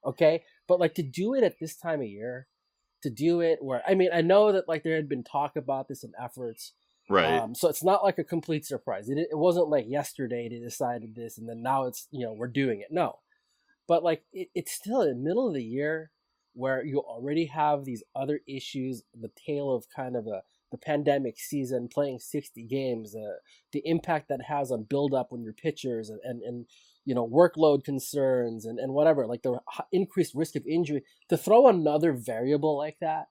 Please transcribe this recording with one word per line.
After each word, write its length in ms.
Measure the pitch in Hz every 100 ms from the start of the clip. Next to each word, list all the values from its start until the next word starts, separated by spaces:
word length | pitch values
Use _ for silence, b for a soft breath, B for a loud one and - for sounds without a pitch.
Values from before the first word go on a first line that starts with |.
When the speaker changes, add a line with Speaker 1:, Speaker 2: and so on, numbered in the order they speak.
Speaker 1:
Okay? 380 | - 127 156 165 b b _
But, 100 | 180
like, 160 | 165 -
to 60 |
do 320 | 147 143 196
it 80 | 269
at 160 | 214 -
this 160 | 160 -
time 240 | 170 156
of 60 | 117
year, 400 | 101 113 127 131 _ _ _ _ _
to 80 | 143
do 300 | 113 156 170
it 200 | 165 160
where, 200 | 139 123 -
I 60 |
mean, 160 | 190 180
I 80 | 170
know 320 | 165 196 214
that, 160 | 196 -
like, 140 | 160
there 140 | 160 160
had 120 | 151
been 160 | 135
talk 320 | 120 143 147 -
about 320 | 131 135 135
this 160 | 135
and 80 | - -
efforts. 520 | 120 131 120 113 - _ _ _ _
Speaker 2:
Right. 300 | 98 80 80
Speaker 1:
Um, 160 | -
so 140 | 120 170
it's 140 | 147
not, 220 | 175 196
like, 140 | 196 185
a 60 |
complete 420 | 165 170 151 156 -
surprise. 420 | 135 - 98 104
It, 80 | 139
it 200 | 170 156
wasn't, 300 | 175 175 160
like, 160 | 147 110
yesterday 600 | 143 - - 127 120 117
they 80 | 117
decided 560 | 120 - 127 120 113
this 240 | 110 117 110
and 100 | 113
then 140 | 113
now 220 | 120 135 131
it's, 200 | 120 -
you 160 | 143 117
know, 80 |
we're 140 | 107 123
doing 320 | 120 135 104
it. 80 | 104
No. 240 | 160 143 - _ _ _ _ _ _ -
But, 160 | 226
like, 220 | 170 160 _
it, 140 | 196 180
it's 180 | - 165
still 280 | - 202 254
in 80 | 175
the 40 | 120 139
middle 200 | 202 254
of 60 |
the 80 | 147
year 460 | 113 123 147 160 156 _ _ _ _
where 300 | 117 131 131
you 140 | 135 139
already 480 | - 117 131 151 160
have 380 | 151 151 147
these 180 | 135 117 - -
other 240 | 135 147 -
issues, 560 | 135 - 139 131 123 _ 113
the 120 | 120 - -
tale 260 | 147 139
of 120 | 127 -
kind 220 | - 131 123
of 100 | 110
a, 160 | 98 - _ _
the 40 | 127
pandemic 600 | - 147 147 139 131 -
season, 500 | - 147 131 127 120
playing 300 | - 143 127
sixty 440 | - 151 131 -
games, 500 | 117 135 131 117 107
uh, 220 | 110 107 92 _ b _
the 80 | 147 151
impact 420 | 165 - 160 -
that 140 | 135
has 280 | 120 147 135
on 100 | 123
build-up 460 | 110 143 143 135 123
when 120 | 123
your 100 | 113
pitchers 560 | 107 160 151 131 117 107
and, 100 | 107
and, 180 | 127 120
and, 240 | 113 120 120 b b b -
you 80 |
know, 120 | 123 117
workload 580 | 131 175 156 156 143
concerns 840 | 135 135 - 147 135 127 120 113 110
and, 120 | 117
and 140 | 135
whatever, 340 | 135 156 151 113
like, 140 | 120
the 100 | 135
h-, 320 | 127 - - -
increased 420 | 185 196 - 165
risk 220 | 131 160 151
of 100 | -
injury. 380 | 160 160 147 - b _
To 80 | 165
throw 300 | - 220 262
another 440 | 190 160 175 165
variable 640 | 131 113 113 127 147 156 147
like 220 | 151 -
that 280 | 165 156 151